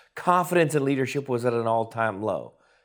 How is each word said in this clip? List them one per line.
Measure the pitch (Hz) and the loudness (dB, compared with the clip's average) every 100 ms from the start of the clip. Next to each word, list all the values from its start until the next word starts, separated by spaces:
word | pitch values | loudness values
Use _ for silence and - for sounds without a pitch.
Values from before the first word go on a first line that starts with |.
| _ | _
Confidence | - - 180 170 175 160 | -4 0 2 2 2 4
in | 151 | 2
leadership | 135 135 127 143 131 | 0 0 -2 -4 -2
was | 120 | -2
at | 123 | 0
an | 117 113 | 0 0
all-time | 113 113 117 110 98 | 0 0 -2 -2 -2
low. | 107 82 60 - _ _ | -2 -4 -6 -18 _ _